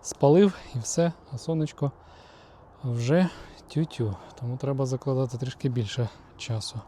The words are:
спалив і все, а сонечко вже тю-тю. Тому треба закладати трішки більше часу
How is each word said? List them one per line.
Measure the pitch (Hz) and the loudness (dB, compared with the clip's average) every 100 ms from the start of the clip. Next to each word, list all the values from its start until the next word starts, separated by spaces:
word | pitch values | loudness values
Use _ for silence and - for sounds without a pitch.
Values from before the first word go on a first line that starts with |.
спалив | - - 139 160 202 - - 123 | -12 2 6 8 6 2 -10 -8
і | |
все, | 113 - 170 165 - | -4 0 0 0 -12
а | 131 | -10
сонечко | - 160 151 - 143 - - - - - - - - - | -4 -2 -2 -2 -4 -4 -20 -20 -20 -20 -20 -20 -20 -8
вже | 131 120 117 165 180 - - - - | -4 -2 2 4 4 0 -18 -20 -6
тю-тю. | 151 160 - 113 95 - - | -2 -2 0 -2 -2 -12 -10
Тому | 123 127 | -8 -4
треба | 139 135 135 | -2 0 0
закладати | 127 - 131 131 120 | 0 0 0 0 -2
трішки | 131 - 139 | -6 -2 0
більше | 120 107 - 117 - - - | 0 -2 0 -2 -4 -20 -16
часу | - 110 - 113 | -6 -4 -4 -10